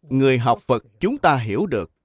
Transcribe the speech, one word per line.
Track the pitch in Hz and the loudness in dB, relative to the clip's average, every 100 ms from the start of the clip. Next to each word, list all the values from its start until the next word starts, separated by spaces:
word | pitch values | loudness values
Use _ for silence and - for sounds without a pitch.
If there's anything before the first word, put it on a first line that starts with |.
Người | - 131 135 127 | -2 2 2 2
học | 117 117 - | 0 -2 0
Phật | 120 _ _ | -2 _ _
chúng | 196 277 | -4 0
ta | 170 139 | 0 0
hiểu | 113 104 196 | -2 -4 -2
được. | 117 87 _ | -4 -6 _